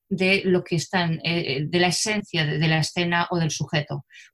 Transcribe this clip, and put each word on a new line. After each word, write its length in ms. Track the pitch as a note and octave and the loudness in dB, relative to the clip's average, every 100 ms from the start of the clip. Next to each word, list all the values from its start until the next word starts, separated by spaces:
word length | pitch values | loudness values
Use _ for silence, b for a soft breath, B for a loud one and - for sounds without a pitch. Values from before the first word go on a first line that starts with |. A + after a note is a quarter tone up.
| - | -8
de 320 | F3+ F#3 G3 | 0 2 2
lo 180 | F#3+ F#3 | 2 0
que 140 | F#3 E3+ | 2 -4
está 280 | - F#3+ | -2 -2
en, 140 | E3+ D#3+ | 0 -2
eh, 400 | E3 E3+ - C3+ D3+ | -2 -2 -2 -4 0
de 140 | F3 | 2
la 60 | F3 | 2
esencia 580 | E3+ A3 G#3+ G3+ E3 | 2 -2 -2 -4 -2
de, 140 | D3+ D3+ | -2 2
de 100 | D#3+ | 2
la 120 | D#3+ | 2
escena 460 | D3+ - F3 F3 E3+ | 0 -2 0 2 2
o 80 | F3 | 0
del 120 | D#3+ | 0
sujeto, 520 | - D3 D#3 D3 C#3+ - B B | -2 -2 -2 -4 -8 -10 B B